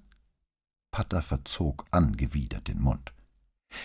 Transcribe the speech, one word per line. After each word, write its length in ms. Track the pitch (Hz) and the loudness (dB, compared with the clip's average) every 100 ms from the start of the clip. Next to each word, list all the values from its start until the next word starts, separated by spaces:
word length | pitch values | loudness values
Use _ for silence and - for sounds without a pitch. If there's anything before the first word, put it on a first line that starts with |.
| - _ _ _ _ _ _ _ _ | -6 _ _ _ _ _ _ _ _
Patter 280 | - - 90 | -6 -2 -2
verzog 640 | - 65 - - 80 67 - | 0 -2 -2 -2 0 -2 0
angewidert 800 | 90 76 62 65 73 62 - - | 4 4 4 0 0 -2 -4 -4
den 140 | - | 0
Mund. 320 | 127 - - - _ _ _ _ _ - | 2 2 -4 -18 _ _ _ _ _ -16